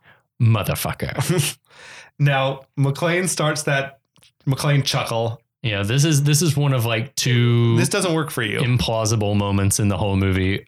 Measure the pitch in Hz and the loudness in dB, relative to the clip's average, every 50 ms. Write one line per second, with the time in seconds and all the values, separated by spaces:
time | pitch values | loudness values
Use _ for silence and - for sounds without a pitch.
0 | _ - - _ _ _ _ - 120 110 110 104 92 - - - - 80 - - | _ -20 -20 _ _ _ _ 0 2 2 2 2 0 -2 -4 -4 -4 -6 -6 -6
1 | - 67 - 143 135 - 180 175 - - - - _ _ - - - - - - | -8 -6 -6 -4 -2 0 0 0 0 -2 -6 -10 _ _ -20 -20 -20 -20 -20 -20
2 | - - _ - 143 143 139 135 135 135 135 - - _ _ 143 135 139 139 - | -20 -16 _ 0 2 2 2 2 0 -2 -2 -6 -10 _ _ -2 0 0 0 -2
3 | 175 165 170 180 190 175 - - 156 151 156 147 - 156 139 139 135 - - _ | -2 0 0 0 -2 -2 -2 -2 0 0 -2 -2 -2 -2 -2 -2 -2 -4 -10 _
4 | _ _ _ _ _ _ _ _ _ 143 131 - - 147 143 139 127 - - 127 | _ _ _ _ _ _ _ _ _ -2 -2 0 0 2 2 2 2 0 -2 -2
5 | 113 - 117 113 113 113 110 - _ _ _ _ - 113 101 98 101 101 123 143 | -4 -4 -4 -2 -2 -4 -4 -8 _ _ _ _ -6 -4 -2 -2 -2 0 0 2
6 | 147 165 151 139 143 147 151 - 185 156 - 147 147 139 135 123 113 117 113 110 | 2 2 2 2 2 2 2 2 2 2 0 0 0 0 0 0 0 0 -2 -2
7 | 120 - - - - 127 123 120 120 120 120 117 117 117 113 156 175 - - 196 | -4 -6 -6 -4 -2 0 2 2 4 4 4 4 4 4 4 2 2 2 0 0
8 | - 180 160 160 147 147 - 131 117 107 107 117 123 120 123 120 - - 113 110 | 0 0 0 -2 -2 -4 -4 -4 -4 -4 -2 -2 0 0 0 0 0 0 -2 -2
9 | 110 104 117 110 104 101 104 101 101 101 101 101 98 98 - - 104 101 98 - | 0 0 0 0 0 0 0 0 0 0 0 2 2 2 0 0 0 0 0 0
10 | 107 101 98 95 95 95 92 95 92 92 98 - - | -2 0 0 2 2 2 2 2 0 0 -2 -4 -6